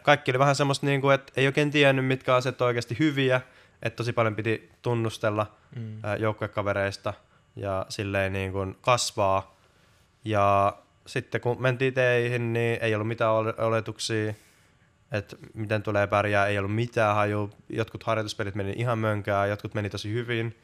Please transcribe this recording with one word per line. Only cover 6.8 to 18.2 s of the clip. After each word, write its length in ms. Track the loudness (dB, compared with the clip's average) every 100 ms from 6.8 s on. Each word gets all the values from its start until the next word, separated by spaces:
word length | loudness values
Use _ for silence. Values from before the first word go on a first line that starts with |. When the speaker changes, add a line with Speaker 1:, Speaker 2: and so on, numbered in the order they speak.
| -2 -4 -8 -10 _ _ _ -10
Speaker 1:
ja 300 | -4 -4 -6
silleen 440 | -6 -2 0 0
niinku 340 | -2 -4 -4 -6 -4
kasvaa. 760 | 2 2 2 0 2 2 -2 _ _ _ _ _ _ _
Ja 520 | -2 2 4 6 4 0 _ _ -10
sitten 340 | -8 -6 -4
kun 220 | -2 0
mentiin 320 | 0 0 0
teihin, 580 | 2 2 4 2 -2 -2
niin 260 | 0 0 0
ei 140 | 0
ollut 140 | 0 -2
mitään 220 | 0 2
ole-, 220 | 2 0 -2
oletuksia, 760 | 0 0 -2 -6 -4 -2 -2 -6 _ _ _ _ _ _ -8
et 220 | -6 -6 -14 -16
miten 280 | -8 -4 -2
tulee 240 | 0 0 2
pärjää, 400 | 2 2 2 2
ei 120 | 0
ollut 160 | -2
mitään 400 | -2 -2 0 2
hajua. 340 | 2 2 0 -4 -8 -8
Jotkut 340 | -6 -6 -6
harjoituspelit 520 | -4 -2